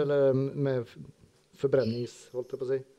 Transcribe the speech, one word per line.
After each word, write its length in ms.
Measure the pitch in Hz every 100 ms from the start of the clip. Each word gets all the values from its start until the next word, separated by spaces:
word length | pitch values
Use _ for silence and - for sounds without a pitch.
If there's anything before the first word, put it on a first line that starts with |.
eller 320 | 143 143 135
med 480 | 131 135 147 139 127
f-, 160 | 117 - - - _ _ _ -
forbrennings, 560 | 139 135 113 117 120 - -
holdt 180 | 123 123
jeg 80 | 127
på 60 | 127
å 40 |
si? 100 | 135 -